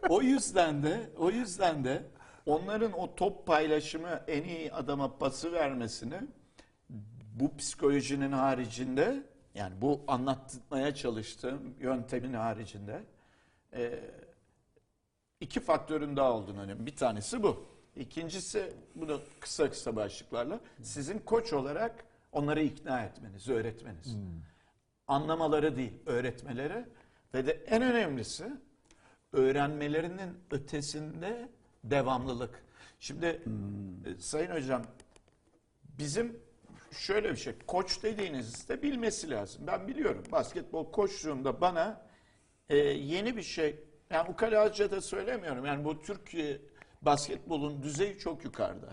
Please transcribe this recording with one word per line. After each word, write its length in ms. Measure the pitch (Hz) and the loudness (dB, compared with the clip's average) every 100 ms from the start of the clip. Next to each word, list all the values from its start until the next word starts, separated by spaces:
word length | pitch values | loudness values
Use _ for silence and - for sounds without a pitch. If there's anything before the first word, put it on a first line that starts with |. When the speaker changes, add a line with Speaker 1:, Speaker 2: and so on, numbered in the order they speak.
| 381 | 6
Speaker 1:
O 120 | 349 | 6
yüzden 600 | 254 269 - 190 165 147 | 8 6 4 6 6 6
de, 260 | 147 202 220 - | 2 2 -2 2
o 120 | 165 | 2
yüzden 540 | 226 233 - 185 151 | 2 -2 2 2 4
de 200 | 127 143 - - - - - | 0 0 -2 -18 -20 -8 2
onların 460 | 151 185 214 220 175 | 2 2 0 0 0
o 160 | 180 - | -6 2
top 300 | 185 - - | 0 0 4
paylaşımı, 760 | 156 156 151 147 160 170 156 - | 6 6 4 2 -6 -4 -4 0
en 160 | 147 | -2
iyi 300 | 175 165 156 | -2 -4 -4
adama 440 | 165 143 143 139 - | -4 -2 0 0 0
pası 340 | 139 - 165 | 0 0 -2
vermesini 640 | 170 143 131 113 - 117 170 285 - - - - _ _ 117 104 120 110 | 2 2 2 -4 -4 -6 -6 -8 -12 -20 -20 -20 _ _ -14 -12 -16 -14
bu 240 | 113 139 147 | 0 0 0
psikolojinin 720 | - - 143 143 123 139 135 | -8 2 4 4 2 0 2
haricinde, 920 | 139 135 127 117 117 131 131 180 277 - - - 98 | 4 4 4 0 -2 -2 4 4 2 -6 -20 -14 -6
yani 260 | 98 95 | -6 0
bu 200 | 131 143 - | 2 2 2
anlatmaya 880 | 127 135 131 - 127 - 139 139 143 | 0 2 -2 -4 -16 -4 0 0 0
çalıştığım 800 | 131 110 104 - 127 139 - - | -2 -2 -6 -6 -6 -4 -8 -4
yöntemin 540 | 131 131 117 127 123 | 0 0 0 -4 -2
haricinde, 680 | 120 113 107 107 104 101 139 220 _ _ _ _ _ _ | -2 -2 -2 -8 -10 -10 -10 -12 _ _ _ _ _ _
e, 260 | 127 120 117 104 - - - _ _ _ _ _ _ _ _ _ _ | -4 -4 -4 -10 -16 -20 -20 _ _ _ _ _ _ _ _ _ _
iki 200 | 156 - | -4 -4
faktörün 560 | - 156 - 156 147 139 | 2 2 4 -2 0 4
daha 160 | 131 | 4
olduğunu 280 | 113 98 101 | 4 -2 -8
önemli. 240 | 98 98 117 | -8 -8 -8
Bir 100 | 147 | 0
tanesi 480 | 127 104 104 240 | 0 0 -4 2
bu. 220 | 202 - - - _ - | 2 2 -6 -20 _ -14
İkincisi, 800 | 131 - 165 190 - 214 185 - - 165 | -10 -6 -6 -6 -4 -2 -4 -8 -16 -10
bunu 260 | 160 143 - - | -4 -4 -6 -14
kısa 300 | - - 147 | -10 0 2
kısa 260 | - - 113 | 2 -4 -2
başlıklarla, 640 | 101 - - 120 123 220 - - | -2 -4 -6 -2 -2 -4 -10 -16
sizin 380 | 113 147 139 208 | -10 -6 -4 -6
koç 340 | - 226 226 | 0 0 2
olarak 520 | 147 131 156 226 - - _ _ | -2 0 -2 -4 -6 -20 _ _
onları 300 | 151 147 156 | -2 2 2
ikna 420 | 151 - - 127 | 2 0 -4 -2
etmeniz, 460 | 107 - 110 98 110 | -2 -8 -16 -12 0
öğretmeniz. 560 | 120 113 107 - 87 127 110 | 0 0 -6 -12 -12 -8 -6
Speaker 2:
Hmm. 60 | 95 82 80 _ _ _ _ _ - | -6 -10 -12 _ _ _ _ _ 0
Speaker 1:
Anlamaları 680 | 139 151 165 160 151 151 127 | 2 2 2 4 6 4 2
değil, 180 | 123 - - | -4 -6 0
öğretmeleri 800 | 120 127 - 139 120 147 208 247 - - _ _ | 0 0 -4 -6 -4 -2 -4 -8 -18 -20 _ _
ve 120 | 131 131 | 0 2
de 40 | |
en 300 | 160 - 226 | 0 4 4
önemlisi 640 | 254 240 190 127 110 - 208 285 - _ _ _ - _ _ | 6 4 4 0 -4 -6 -8 -10 -14 _ _ _ -20 _ _
öğrenmelerinin 1040 | 151 131 139 143 151 147 156 170 185 185 175 - | 4 6 6 2 0 0 0 0 -6 -8 -10 -6
ötesinde 1000 | 143 147 151 143 151 156 165 180 240 240 - _ _ | -6 -2 -4 -4 -6 -8 -6 -6 -6 -8 -16 _ _
devamlılık. 800 | 113 139 127 127 131 120 120 - - - - _ | 2 2 4 2 0 -4 -4 -8 -20 -20 -20 _
Şimdi, 420 | - 143 170 165 | -12 -2 0 0
Speaker 2:
Hmm. 680 | - 107 101 101 98 87 85 | -4 -4 -4 -6 -8 -10 -10
Speaker 1:
e, 40 | 90 | -10
Sayın 320 | - 151 175 | -6 -4 -2
Hocam, 300 | 170 131 127 113 - - - _ _ _ _ _ _ | -2 0 -2 -2 -16 -20 -20 _ _ _ _ _ _
bizim 560 | - - 147 170 233 226 - _ - - - | -20 -8 -2 0 -2 -4 -18 _ -20 -20 -16
şöyle 400 | - - 202 214 | -12 0 2 2
bir 40 | 135 | -2
şey, 160 | 131 110 - | -4 -8 -2
koç 360 | 180 190 - | 0 0 0
dediğinizde 800 | 220 214 190 139 113 120 - 262 | -2 -2 -2 -2 -6 -10 -6 -2
bilmesi 460 | 285 262 226 214 160 | 0 2 0 0 -4
lazım. 340 | 117 101 - 147 | -4 -4 -8 -4
Ben 200 | 190 190 | -2 -2
biliyorum, 360 | 269 233 120 - | 0 0 0 0
basketbol 600 | - - 175 - 160 147 | 0 0 -4 -4 -4 -2
koçluğumda 720 | - 202 190 156 135 135 123 | 0 0 0 -4 -2 -2 4
bana, 400 | 180 175 180 220 - - _ _ _ _ _ | 2 4 0 -2 -16 -20 _ _ _ _ _
e, 80 | 147 | 6
yeni 600 | 143 147 139 175 220 233 | 6 2 0 0 0 -4
bir 40 | |
şey, 360 | 165 - 151 151 - - _ | -6 0 0 0 -16 -20 _
yani 200 | 160 170 | 0 0
ukalaca 600 | 175 226 214 214 202 202 | 2 4 6 6 4 2
da 100 | 196 | 2
söylemiyorum. 640 | - 190 196 247 175 123 139 | -2 -4 -2 -4 -2 -2 0
Yani 200 | 143 147 | 0 0
bu 160 | 151 | -4
Türkiye 600 | - 202 - 170 151 139 - - - - | -6 -10 -6 -4 -2 -4 -8 -20 -20 0
basketbolun 840 | 151 143 - - - 156 147 143 | 4 4 2 -6 -2 -2 0 -4
düzeyi 340 | 139 143 202 196 | -4 0 0 0
çok 260 | 185 156 123 | -6 -4 -8
yukarıda. 440 | - 101 95 - | -2 -2 -2 -12